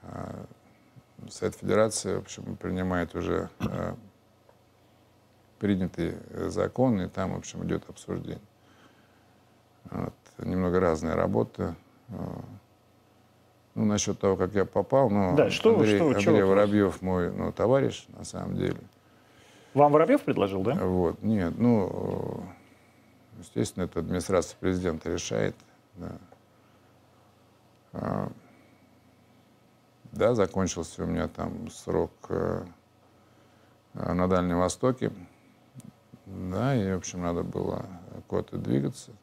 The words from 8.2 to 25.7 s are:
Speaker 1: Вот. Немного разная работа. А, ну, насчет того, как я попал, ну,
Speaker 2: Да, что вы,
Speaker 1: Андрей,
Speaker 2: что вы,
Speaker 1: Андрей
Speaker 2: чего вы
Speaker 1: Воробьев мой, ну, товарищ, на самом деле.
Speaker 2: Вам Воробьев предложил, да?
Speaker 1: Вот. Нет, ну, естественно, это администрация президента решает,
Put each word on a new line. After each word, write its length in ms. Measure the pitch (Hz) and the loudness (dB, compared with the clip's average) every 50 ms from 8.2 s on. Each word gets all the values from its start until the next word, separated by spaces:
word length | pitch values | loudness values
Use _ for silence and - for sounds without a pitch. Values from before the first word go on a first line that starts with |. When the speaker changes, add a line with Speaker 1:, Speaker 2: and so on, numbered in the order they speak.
| 87 87 87 - - _ _ _ _ _ - _ - - _ _ _ _ _ _ _ _ _ _ _ _ _ _ _ _ _ _ _ | -6 -10 -12 -12 -14 _ _ _ _ _ -20 _ -20 -20 _ _ _ _ _ _ _ _ _ _ _ _ _ _ _ _ _ _ _
Speaker 1:
Вот. 280 | - - - - - - _ _ - _ - | -12 -10 -8 -8 -8 -10 _ _ -20 _ -10
Немного 400 | 90 90 90 92 92 90 87 92 | -8 -4 -2 0 0 2 2 4
разная 340 | 92 87 80 78 80 80 82 | 4 4 2 2 0 -2 0
работа. 600 | 85 87 90 98 113 113 110 - - 101 90 85 85 - _ _ _ _ - | 0 0 2 2 0 0 -2 -2 -6 -6 -6 -6 -8 -14 _ _ _ _ -14
А, 300 | - 92 95 90 90 - - - 104 101 _ _ _ _ _ _ _ _ _ _ _ _ _ _ _ _ _ _ _ _ _ _ _ | -12 -10 -8 -8 -10 -10 -12 -14 -16 -20 _ _ _ _ _ _ _ _ _ _ _ _ _ _ _ _ _ _ _ _ _ _ _
ну, 100 | - 113 | 0 0
насчет 340 | 104 104 101 - - 98 - | 2 2 2 0 -2 -4 0
того, 160 | - 101 95 | 2 2 4
как 180 | 95 98 90 92 | 4 2 0 2
я 100 | 98 92 | 0 0
попал, 440 | - - 104 95 - - 135 139 117 | 2 2 -2 0 2 4 4 4 4
ну, 260 | 101 104 98 - - 143 | 4 4 2 4 4 4
Speaker 2:
Да, 120 | 131 - | 4 4
что 200 | 185 - - 220 226 | 2 4 4 6 6
вы, 40 | 220 - | 6 6
Speaker 1:
Андрей, 100 | 107 208 | 6 6
Speaker 2:
что 80 | 202 175 | 6 4
вы, 40 | 151 - | 4 4
Speaker 1:
Андрей 80 | 101 101 | 4 4
Speaker 2:
чего 100 | - - 104 | 6 6 6
вы 80 | 98 95 | 6 6
Speaker 1:
Воробьев 540 | 95 101 104 104 101 104 101 95 85 - | 6 6 6 6 6 4 4 4 2 -2
мой, 300 | 95 92 92 90 87 87 | -2 -2 0 0 0 -2
ну, 200 | 95 95 90 85 - | -2 -4 -4 -4 -2
товарищ, 520 | - 95 107 127 139 131 113 - - - - | 0 2 4 4 4 2 0 -2 -4 -14 -18
на 160 | - - 90 | -18 -16 -14
самом 300 | - - 92 92 90 92 92 | -12 -10 -8 -6 -6 -4 -2
деле. 180 | 92 90 87 - - - _ _ _ _ _ _ _ _ _ - - - - - - - - | -2 -2 -4 -6 -10 -20 _ _ _ _ _ _ _ _ _ -20 -20 -20 -20 -20 -20 -4 4
Speaker 2:
Вам 200 | 131 143 147 143 | 6 6 6 8
Воробьев 280 | 156 165 185 262 294 - | 6 6 6 4 2 2
предложил, 400 | - 123 - 98 98 98 98 95 | 0 0 2 2 0 0 0 0
да? 100 | 110 135 | 0 0
Speaker 1:
Вот. 480 | 185 95 92 92 90 90 82 87 - - | 0 0 0 2 2 2 2 0 -2 -2
Нет, 300 | 104 110 104 90 82 - - | 0 0 2 0 -2 0 2
ну, 840 | 110 120 120 107 95 - - - - - 98 - - - - - - - - - - - - _ _ _ _ _ _ _ _ _ _ _ - - | 4 4 4 4 2 0 -2 -4 -4 -4 -4 -4 -4 -6 -6 -8 -10 -12 -16 -20 -20 -20 -20 _ _ _ _ _ _ _ _ _ _ _ -20 -20
естественно, 460 | 92 - - 120 113 - - - 90 | -20 -8 -2 -2 -2 -2 0 -4 -4
это 140 | 82 - 87 | -4 -4 -6
администрация 580 | 80 85 92 92 85 - 98 90 80 - - - | -4 -2 -2 -4 -2 2 2 2 2 2 -8 -4
президента 500 | - 92 92 90 90 92 78 78 - 82 85 | -2 0 0 2 0 -2 -2 -2 -4 -4 -4
решает, 420 | 87 - - 110 - 55 50 - - - _ | -4 -4 -2 0 0 0 0 -2 -6 -18 _